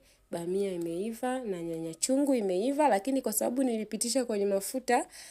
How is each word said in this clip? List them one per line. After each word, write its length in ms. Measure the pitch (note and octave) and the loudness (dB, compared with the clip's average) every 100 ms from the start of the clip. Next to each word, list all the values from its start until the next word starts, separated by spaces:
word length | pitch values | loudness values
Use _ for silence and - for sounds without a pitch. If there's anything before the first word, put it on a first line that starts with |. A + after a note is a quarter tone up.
| _ _ - | _ _ -10
bamia 400 | E3+ E3+ F#3+ G3 | -6 -2 0 0
imeiva 680 | F3+ E3+ E3+ A3 A3+ B3+ C4 | -2 -4 -4 -4 -4 -4 -4
na 240 | A#3 F3+ | -4 -4
nyanya 300 | E3+ E3 E3 | -4 -4 -6
chungu 420 | D#3+ - C4 C#4+ B3+ | -4 0 2 4 2
imeiva, 520 | G3+ F3+ A#3+ C#4+ C#4+ | 2 2 0 4 4
lakini 340 | G3 A#3 C4+ | 4 2 0
kwa 120 | A#3+ | 0
sababu 300 | G#3+ A#3 B3 | 0 0 2
nilipitisha 640 | C4 A3+ G#3 G#3+ A#3 C4 A#3+ | 0 0 -4 -4 0 0 0
kwenye 200 | G#3 G3+ | 0 2
mafuta, 640 | G3 G3 C4 - B3 - - - | 0 0 -6 2 2 2 -12 -20